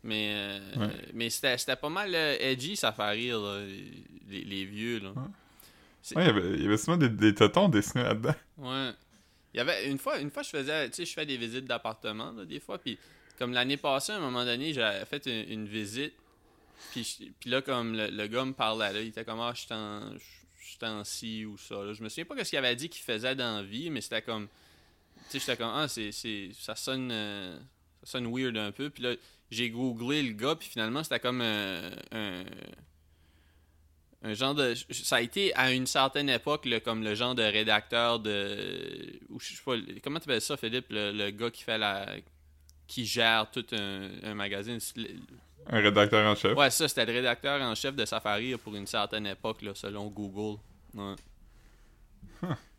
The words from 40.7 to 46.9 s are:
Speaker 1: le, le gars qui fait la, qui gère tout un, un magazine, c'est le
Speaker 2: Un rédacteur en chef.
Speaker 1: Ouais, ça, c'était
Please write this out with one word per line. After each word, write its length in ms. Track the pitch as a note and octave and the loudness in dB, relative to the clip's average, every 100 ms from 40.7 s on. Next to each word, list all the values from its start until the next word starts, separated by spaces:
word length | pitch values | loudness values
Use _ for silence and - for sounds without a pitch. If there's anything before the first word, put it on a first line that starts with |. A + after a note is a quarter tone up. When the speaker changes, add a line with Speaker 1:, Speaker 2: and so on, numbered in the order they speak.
| A#2+ B2 | -2 -2
Speaker 1:
le, 220 | G#2 G#2 | -2 0
le 200 | G#2 G2+ | 0 -2
gars 180 | G#2 A#2 | -2 -4
qui 140 | - | -4
fait 140 | - A2 | -4 0
la, 300 | G#2 G2 G2 G#2 - - - - - - - | 0 0 -4 -10 -12 -20 -20 -20 -20 -20 -10
qui 200 | - A2+ | -6 -2
gère 440 | A#2+ A2+ A2+ G#2+ | 4 6 6 2
tout 160 | - A2 | -4 -4
un, 380 | A2+ G2+ G2 F#2+ F#2+ | -4 -4 -4 -8 -8
un 100 | G2 G#2 | -8 -6
magazine, 440 | G2+ G2 G2+ A#2+ | -4 -4 -4 -6
c'est 180 | - - | -6 -6
le 120 | A2+ F2+ - - - - - | -8 -8 -16 -20 -20 -20 0
Speaker 2:
Un 120 | A#2 | 6
rédacteur 480 | G#2 G#2 G#2 A2 G#2+ | 8 10 10 8 8
en 40 | G2+ | 6
chef. 200 | F#2+ C3+ | 6 8
Speaker 1:
Ouais, 120 | C#3 | 6
ça, 180 | - | 6
c'était 180 | D3+ | 2